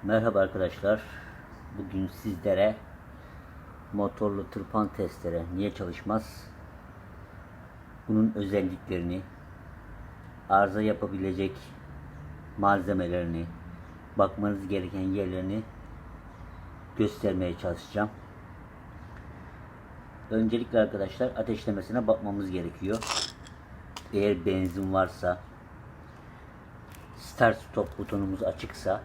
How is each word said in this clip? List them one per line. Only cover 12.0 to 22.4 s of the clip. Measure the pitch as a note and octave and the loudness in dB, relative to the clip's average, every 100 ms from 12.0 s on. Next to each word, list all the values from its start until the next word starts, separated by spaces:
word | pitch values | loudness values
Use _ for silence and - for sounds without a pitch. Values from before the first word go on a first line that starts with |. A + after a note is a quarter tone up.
| - - - - - - | -12 -12 -12 -12 -12 2
malzemelerini, | G2+ G2 F2+ G2 F2 F2 E2+ E2 E2 - - - - - - - | 6 6 6 2 4 2 2 0 -2 -6 -12 -12 -14 -14 -12 4
bakmanız | G2 G2 G#2 G2+ F#2+ | 4 6 2 2 0
gereken | G2 F#2 G2 | -2 0 -2
yerlerini | F#2+ G2 F#2 F#2 F#2 G#2 A2 - - - - - - - - - - - - - | 0 2 2 0 0 -2 -4 -10 -14 -14 -14 -14 -16 -14 -14 -14 -14 -14 -14 2
göstermeye | G#2 - G#2+ F#2 F2+ E2+ | 2 4 0 2 0 0
çalışacağım. | F#2 E2+ - G#2 G#2+ - - - - - - - - - - - - - - - - - - - - - - | -2 -2 -2 0 0 -2 -14 -14 -14 -14 -14 -16 -14 -14 -14 -14 -14 -14 -14 -14 -14 -16 -16 -16 -16 -16 0
Öncelikle | A2 A2+ A2+ A#2+ A#2+ | 4 6 4 4 6
arkadaşlar | G#2+ G#2 F#2+ - B2+ | 6 4 -2 2 0
ateşlemesine | B2+ A2+ G#2+ - G2+ F#2 A#2 A2 | 2 0 0 0 -2 0 0 4
bakmamız | A2 G#2 G2+ | 4 4 -2